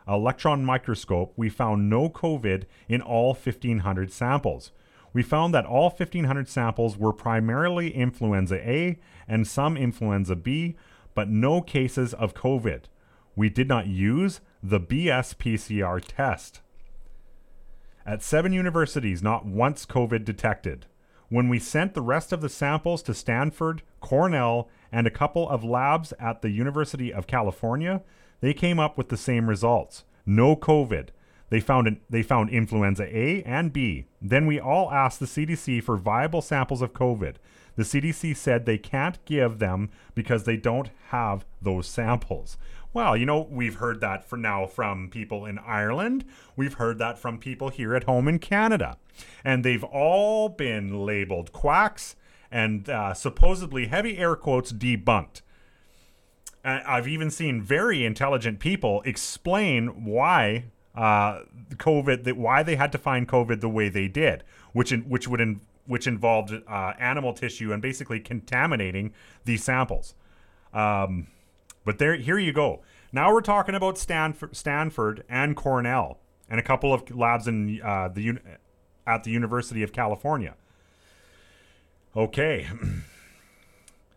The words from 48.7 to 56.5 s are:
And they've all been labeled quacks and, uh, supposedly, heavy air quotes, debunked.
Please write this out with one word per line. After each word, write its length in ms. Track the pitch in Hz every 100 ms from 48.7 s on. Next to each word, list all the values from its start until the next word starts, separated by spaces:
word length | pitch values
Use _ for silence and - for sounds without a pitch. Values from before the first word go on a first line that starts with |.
| 208 101 - _ - - - 135
And 180 | 127
they've 200 | 127 117
all 640 | - 139 156 190 208 220 214
been 560 | - 131 107 98 101 101
labeled 480 | 104 92 87 82
quacks 640 | - 143 170 214 - - - - - -
and, 380 | 120 110 104 101
uh, 240 | 117 101
supposedly, 760 | 92 131 - 175 185 170 131 113
heavy 300 | 170 226 180
air 180 | 170 160
quotes, 380 | 147 127 120
debunked. 680 | 110 123 113 107 104 78 - - - - _ _ _ _ _ _ _ -